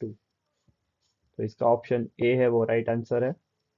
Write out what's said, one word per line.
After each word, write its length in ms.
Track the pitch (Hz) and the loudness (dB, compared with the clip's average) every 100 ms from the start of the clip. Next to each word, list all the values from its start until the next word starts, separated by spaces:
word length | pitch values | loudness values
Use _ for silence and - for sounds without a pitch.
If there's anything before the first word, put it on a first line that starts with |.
टू। 140 | 113 104 _ _ _ _ _ _ _ _ _ _ _ - | -12 -12 _ _ _ _ _ _ _ _ _ _ _ -10
तो 60 | |
इसका 220 | 110 - 117 | -10 -2 2
ऑप्शन 440 | 117 - 123 113 - | 2 0 -4 -4 -2
ए 120 | 120 127 | 0 2
है, 120 | 123 | 2
वो 160 | 117 | 2
राइट 260 | 113 117 113 | 2 0 0
आंसर 340 | 117 113 120 | -4 -2 -2
है। 120 | 127 170 _ _ _ | -2 -4 _ _ _